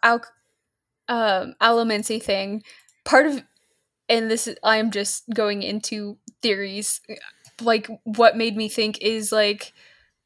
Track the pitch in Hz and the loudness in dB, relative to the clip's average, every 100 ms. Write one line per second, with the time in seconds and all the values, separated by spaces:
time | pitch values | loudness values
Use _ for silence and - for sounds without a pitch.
0 | 233 233 - _ _ _ _ _ _ _ | 2 2 -2 _ _ _ _ _ _ _
1 | - 240 220 190 - - 226 233 226 214 | -6 -2 2 0 -2 0 2 4 2 0
2 | 220 226 - 196 196 214 - - _ _ | -2 -4 -2 -4 -4 -8 -10 -20 _ _
3 | - 269 302 277 - _ _ _ _ _ | 2 4 4 0 -10 _ _ _ _ _
4 | - 233 226 233 233 - 214 220 226 208 | -2 0 0 -2 -4 -2 2 2 2 -2
5 | 202 - - 220 214 202 190 208 - 214 | -4 -6 -6 -2 -2 -2 -6 -6 -6 -8
6 | 208 - - - 233 196 196 196 208 - | -10 -14 -20 -4 -2 -2 -4 -6 -6 -6
7 | - 214 - - - - 233 220 220 220 | -8 -18 -20 -20 -20 -4 0 0 0 -12
8 | 226 214 233 226 226 214 214 233 214 214 | -4 6 6 6 0 -4 -4 -2 -4 -2
9 | 208 220 208 220 208 208 - _ _ _ | -4 -2 -2 0 0 -2 -8 _ _ _
10 | _ _ | _ _